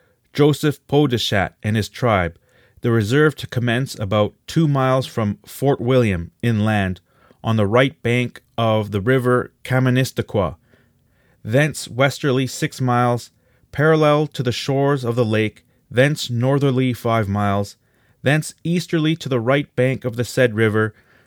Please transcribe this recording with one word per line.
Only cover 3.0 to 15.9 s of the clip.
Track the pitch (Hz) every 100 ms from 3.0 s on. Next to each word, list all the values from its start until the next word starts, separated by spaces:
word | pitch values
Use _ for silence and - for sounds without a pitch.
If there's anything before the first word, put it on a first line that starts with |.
| 101 139 151 -
to | -
commence | - 120 117 135 -
about | 104 107 104 - -
two | 165 160
miles | 139 131 131 127
from | - 104 98 -
Fort | - 135 139
William | 120 131 113 90 85 -
inland | 120 110 107 107 95 92 _ _ _ _
on | - 110
the | 98
right | 117 135 -
bank | 117 123 120 - _ -
of | 113 110 104
the | 101
river | 104 131 123 123 - _
Kaministiquia, | - 127 131 127 127 - - 110 87 76 _ _ _ _ _ _ _ _
thence | 110 123 156 - -
westerly | 117 139 - 143 127 127
six | - 151 -
miles, | 127 120 123 120 - _ _ _ _
parallel | - 151 156 151 147 151
to | -
the | 123
shores | - - 135 139 143 120
of | 117
the |
lake, | 113 110 107 - _ _
thence | _